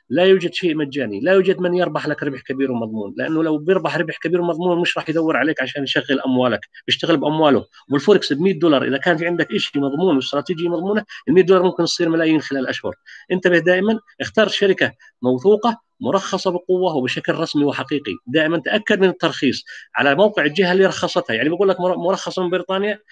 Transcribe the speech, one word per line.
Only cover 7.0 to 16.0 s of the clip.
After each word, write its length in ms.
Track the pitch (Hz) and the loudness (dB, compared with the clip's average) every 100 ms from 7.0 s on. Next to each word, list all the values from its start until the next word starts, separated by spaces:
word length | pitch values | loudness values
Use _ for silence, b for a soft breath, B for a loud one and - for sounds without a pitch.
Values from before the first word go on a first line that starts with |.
| 160 156 | 0 0
بامواله. 480 | 151 156 151 117 - b b | 0 2 4 2 -2 b b
والفوركس 440 | 139 208 196 - | 0 4 2 2
ب 80 | 143 | 0
مية 180 | 190 156 | 0 2
دولار 240 | 165 135 | 2 2
اذا 140 | 123 135 | 0 -2
كان 200 | 180 160 | 0 0
في 100 | 170 | 0
عندك 300 | 170 151 208 | -2 -2 -2
شيء 240 | - 143 | -2 -2
مضمون 340 | 139 147 185 135 | -2 0 2 2
واستراتيجيه 540 | - 143 139 160 170 | 0 -4 -4 -4 -2
مضمونه، 340 | 160 190 214 214 B - | -2 -2 -2 -4 B 2
ال 60 | |
مية 80 | 180 | 4
دولار 220 | 175 185 | 6 4
ممكن 200 | 180 175 | 4 0
تصير 260 | 165 - 165 | -2 0 0
ملايين 320 | 165 160 156 | 0 2 0
خلال 260 | - 135 127 | 0 -4 -4
اشهر. 280 | 131 98 - - B B | -6 -8 -10 -16 B B
انتبه 280 | 185 180 170 | 0 2 2
دائمًا، 400 | 165 185 208 226 - b | 4 2 2 -2 -6 b
اختار 260 | - - 202 | -4 2 2
شركه 440 | - 202 185 123 - b _ | 2 2 2 -2 -4 b _
موثوقه 600 | 123 127 190 208 233 226 _ | -2 0 2 2 2 -4 _
مرخصه 520 | - | -10